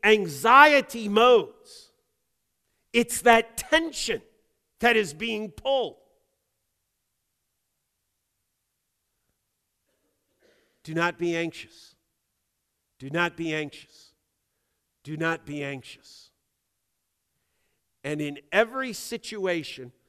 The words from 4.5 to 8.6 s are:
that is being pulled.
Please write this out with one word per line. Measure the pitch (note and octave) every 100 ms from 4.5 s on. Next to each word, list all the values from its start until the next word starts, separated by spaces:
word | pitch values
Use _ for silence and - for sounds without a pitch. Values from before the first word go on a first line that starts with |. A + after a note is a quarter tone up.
| _ _ -
that | A#3 A3
is | F#3+
being | D3+ A#3 G#3+ G#3+
pulled. | - C4 C4+ G3 - _ _ _ _ _ _ _ _ _ _ _ _ _ _ _ _ _ _ _ _ _ _ _ _ _ _